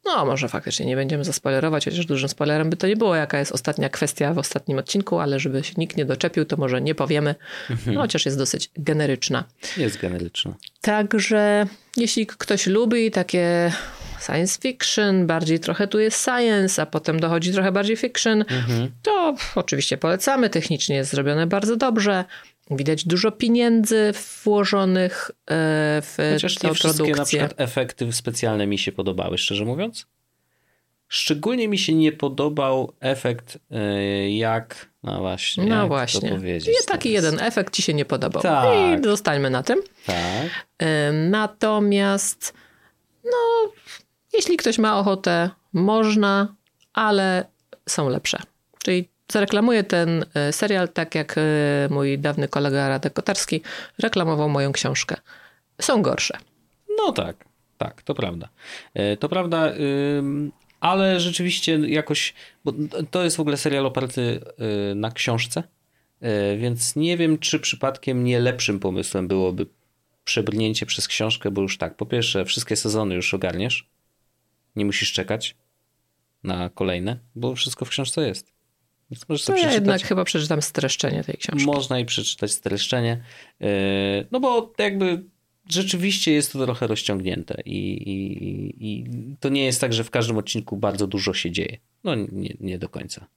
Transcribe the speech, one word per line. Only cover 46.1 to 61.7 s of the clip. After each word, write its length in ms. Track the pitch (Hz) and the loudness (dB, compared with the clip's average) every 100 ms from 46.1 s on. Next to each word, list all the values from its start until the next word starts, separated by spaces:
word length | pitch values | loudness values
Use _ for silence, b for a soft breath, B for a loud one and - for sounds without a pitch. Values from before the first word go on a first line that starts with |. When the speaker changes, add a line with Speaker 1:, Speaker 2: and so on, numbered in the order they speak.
| 214 202 196 202 - _ _ _ | 4 4 2 0 -4 _ _ _
Speaker 1:
ale 520 | - 214 202 190 185 185 _ _ - - | -2 2 2 2 0 -2 _ _ -16 -6
są 200 | - 139 | 0 0
lepsze. 280 | 123 - - - _ _ _ | 0 -2 -6 -8 _ _ _
Czyli 260 | - 180 180 _ - | 0 0 -2 _ -2
zareklamuję 520 | 214 202 208 233 226 | 0 2 4 4 4
ten, 420 | 196 175 170 165 160 | 2 2 2 0 0
e, 200 | 147 143 | 0 0
serial 360 | 151 208 196 175 | 0 0 0 0
tak, 260 | - 160 | -2 -2
jak, 200 | 160 151 - | -2 -2 0
e, 40 | 156 151 147 143 143 | 2 2 2 2 0
mój 300 | 139 139 139 | 0 0 0
dawny 280 | 147 147 139 | -2 -2 -2
kolega 420 | 143 143 135 139 | 0 0 2 0
Radek 240 | 135 151 | 0 -2
Kotarski 480 | - - - - 160 B B B - | -2 -2 -2 -2 -4 B B B -4
reklamował 500 | 220 196 165 151 151 | -2 0 2 2 2
moją 220 | 143 139 | 2 0
książkę. 440 | 139 131 135 - - B B B B _ - | 0 -2 -2 -4 -8 B B B B _ -6
Są 200 | - 190 | 0 2
gorsze. 360 | 160 - - - - _ _ _ - 427 | 2 0 -4 -6 -16 _ _ _ -4 0
Speaker 2:
No 140 | 403 | 0
tak, 340 | - 85 - _ _ _ _ | -2 -6 -10 _ _ _ _
tak, 240 | 98 - | -10 -8
to 120 | - | -8
prawda. 340 | - 92 85 - B B B B | -4 -4 -6 -14 B B B B
E, 240 | - 101 104 | -2 -2 0
to 120 | 147 | -2
prawda, 420 | 180 175 165 156 - 143 139 143 143 | -2 0 0 0 0 0 0 0 0
ym, 320 | 139 143 147 - _ _ | -2 -4 -6 -10 _ _
ale 400 | 170 190 190 185 | 0 2 2 2
rzeczywiście 560 | 175 175 175 175 - | 0 -2 -2 -2 0